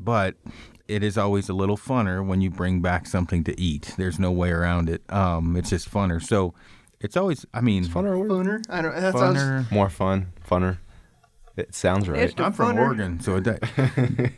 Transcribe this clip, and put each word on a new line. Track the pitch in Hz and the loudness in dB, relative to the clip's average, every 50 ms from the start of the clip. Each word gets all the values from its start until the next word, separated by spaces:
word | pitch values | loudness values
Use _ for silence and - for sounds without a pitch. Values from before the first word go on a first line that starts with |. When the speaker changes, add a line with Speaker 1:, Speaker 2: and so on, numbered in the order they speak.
| 90 | -2
Speaker 1:
but | 107 120 107 98 95 - _ - - - - - - - - _ - | 0 2 2 2 0 -2 _ -16 -18 -18 -18 -20 -20 -20 -18 _ -4
it | 107 101 | -2 0
is | 101 107 98 | 0 0 0
always | 110 101 101 101 101 98 - | 0 0 2 2 0 0 -2
a | 92 | -2
little | 95 95 98 104 | 0 0 0 0
funner | 104 - - 131 127 107 95 92 92 95 | -2 -2 -2 0 0 2 0 0 -2 -2
when | 95 92 95 | 0 2 2
you | 95 95 | 2 0
bring | 82 - 90 92 92 90 | 0 -2 0 0 2 2
back | 85 90 87 87 - | 2 2 0 0 -2
something | - - 92 90 - 90 87 78 | -2 -2 -2 0 0 0 0 0
to | - - - | -2 -2 -2
eat. | 92 85 73 71 - - - | -2 -2 -2 -4 -6 -10 -6
There's | - 95 90 80 82 | -4 -4 -2 0 0
no | 95 90 | 0 0
way | 90 90 90 90 | 2 2 2 2
around | 85 82 87 87 87 87 85 82 | 2 2 2 2 2 2 0 0
it. | 85 - - - | -2 -4 -6 -4
Um, | 92 101 95 90 85 82 82 85 85 | -2 0 2 2 2 0 0 0 0
it's | 87 85 - | 0 0 0
just | 95 85 - - | -2 -4 -4 -4
funner. | - 104 101 92 98 95 | -2 0 0 0 0 -2
So | - - 113 101 92 87 - - - - - - _ _ _ - | 0 0 2 2 2 0 -2 -8 -20 -20 -20 -20 _ _ _ -10
it's | - 104 - | -8 -2 -2
always, | 180 190 196 156 - - - - | 0 0 0 -2 -4 -6 -10 -4
I | 113 | 0
mean, | 120 120 101 95 90 | 2 2 2 2 0
Speaker 2:
It's | 85 | 0
funner. | 82 175 190 202 185 185 196 | -2 -2 0 0 0 0 0
Speaker 3:
Funner? | 214 196 185 185 196 214 220 220 - | 0 0 0 0 -2 -2 -4 -6 -6
I | 175 175 | -6 -4
don't, | 160 160 135 | -4 -2 -2
that's | 165 185 190 190 | -2 -2 0 2
what | 123 - | 4 4
I | - | 4
was | 139 139 | 4 2
Speaker 1:
funner. | 139 135 135 135 127 113 | 2 0 0 -2 -2 2
Speaker 2:
More | 101 104 98 95 | 2 2 2 2
fun, | - - 98 95 95 95 95 90 - - - - | 2 0 0 2 2 0 -2 -4 -10 -10 -2 0
funner. | 90 90 92 92 92 90 - - - - - _ _ _ _ _ _ _ - - - | 2 2 2 2 0 -4 -8 -16 -20 -20 -20 _ _ _ _ _ _ _ -20 -14 -8
It | - 92 - - | -8 -8 -8 -6
sounds | - - 90 92 98 101 87 | 0 2 2 4 4 2 0
right. | - - | 0 0
Speaker 3:
It's | - - - - | 0 0 0 -2
Speaker 1:
I'm | - 196 | -2 -2
from | 196 - - 240 240 | 0 2 2 2 4
Speaker 3:
funner. | 226 | 4
Speaker 1:
Oregon, | 123 - - 107 101 90 87 85 | 2 2 2 0 -2 -4 -4 -4
so | - 104 92 95 92 | -2 0 0 2 2
it, | 117 107 - - - - - 131 123 - 139 123 - - - 120 120 - | 0 -2 -2 -4 -4 0 0 0 2 2 2 0 0 2 0 0 -2 0